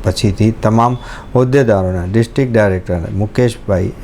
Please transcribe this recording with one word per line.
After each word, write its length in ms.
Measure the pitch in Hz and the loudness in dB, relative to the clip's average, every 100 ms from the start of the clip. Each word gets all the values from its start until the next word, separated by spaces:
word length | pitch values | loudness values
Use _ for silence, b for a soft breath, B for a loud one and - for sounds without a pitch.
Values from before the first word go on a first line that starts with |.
પછીથી 480 | - - 107 95 107 113 107 | -2 0 0 2 0 2 0
તમામ 340 | 110 120 127 B B B | 2 2 0 B B B
હોદ્દેદારોના 720 | 127 127 139 123 101 92 92 87 | 0 2 2 4 2 0 -2 -2
ડિસ્ટ્રિક્ટ 420 | 107 113 - 131 117 | 0 0 0 0 2
ડાયરેક્ટર 560 | 104 92 92 90 85 101 | 2 0 -2 -4 -2 -4
મુકેશભાઈ 680 | 104 - 123 - - 95 95 - | -2 0 0 0 -2 -2 -2 -6